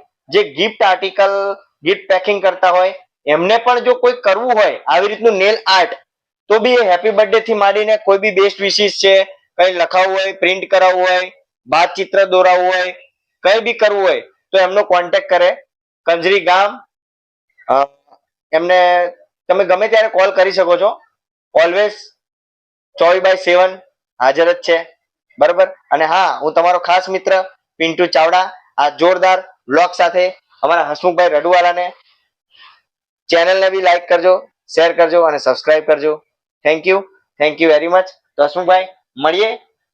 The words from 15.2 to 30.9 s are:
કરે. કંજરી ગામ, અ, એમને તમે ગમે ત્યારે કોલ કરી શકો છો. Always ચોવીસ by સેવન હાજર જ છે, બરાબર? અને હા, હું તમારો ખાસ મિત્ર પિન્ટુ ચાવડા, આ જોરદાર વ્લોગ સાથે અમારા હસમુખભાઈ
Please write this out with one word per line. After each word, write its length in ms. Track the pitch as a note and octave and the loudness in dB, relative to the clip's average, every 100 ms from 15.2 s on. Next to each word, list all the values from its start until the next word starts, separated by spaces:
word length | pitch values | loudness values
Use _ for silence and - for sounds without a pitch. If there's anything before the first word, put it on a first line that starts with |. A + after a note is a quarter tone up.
| - | -2
કરે. 280 | F3 F3+ - _ _ _ _ - | 0 0 -2 _ _ _ _ -4
કંજરી 340 | E3+ E3+ G3+ | -2 0 0
ગામ, 440 | E3+ F3+ G3+ B3 - _ _ _ _ _ _ _ - | 2 0 0 -4 -20 _ _ _ _ _ _ _ -4
અ, 120 | C3 C#3 C#3 _ _ _ _ _ | -2 -2 _ _ _ _ _ _
એમને 600 | D#3+ F3 F3+ F3+ F3+ F3 F3 _ _ - | -4 0 2 2 0 -2 -8 _ _ -4
તમે 180 | F3+ F#3 | -2 0
ગમે 220 | F3+ A3 | 0 0
ત્યારે 200 | A3 A3 | 0 0
કોલ 240 | F3 F#3+ | 0 0
કરી 200 | F#3+ F#3+ | 0 0
શકો 260 | F#3 F3 E3+ | 0 0 0
છો. 240 | G3+ - _ _ _ _ _ D3 | 0 -4 _ _ _ _ _ 0
Always 360 | E3+ F3+ G#3 G#3 - _ _ _ _ _ _ _ _ - | 0 0 -2 -4 -20 _ _ _ _ _ _ _ _ -2
ચોવીસ 240 | E3 F#3 | 0 2
by 120 | F#3+ F#3 | 0 0
સેવન 460 | F3+ F3+ F#3 F#3+ _ _ _ _ | 0 2 0 -2 _ _ _ _
હાજર 320 | B2+ C#3 E3 | -2 2 0
જ 80 | E3+ | 0
છે, 260 | - E3 E3 _ _ _ _ - | -2 -2 -4 _ _ _ _ -2
બરાબર? 280 | D3+ F3 F#3 F#3+ _ | 0 2 0 -2 _
અને 140 | C#3+ D#3 | -2 0
હા, 340 | F3 F3+ B2 | 0 -2 -2
હું 120 | D3 | -2
તમારો 260 | D#3 E3+ F3+ | 0 0 0
ખાસ 300 | F3 F3+ F#3 | 0 -2 -2
મિત્ર 360 | F#3+ F#3+ F#3+ F#3 _ _ _ | -6 -2 -2 -2 _ _ _
પિન્ટુ 280 | E3 D#3+ F3 | -6 -2 -2
ચાવડા, 460 | E3 E3 F3+ F#3+ - _ - | 0 2 0 -2 -8 _ -4
આ 120 | C#3+ | -4
જોરદાર 500 | D3 E3+ F#3 F#3 F#3 F#3 _ - | 0 0 2 0 0 -4 _ -4
વ્લોગ 240 | C#3+ F3 | -2 -2
સાથે 380 | - F3 F3+ F3+ - _ _ | 0 -2 0 -4 -6 _ _
અમારા 220 | C#3 E3+ | -2 -2
હસમુખભાઈ 460 | D3 | -2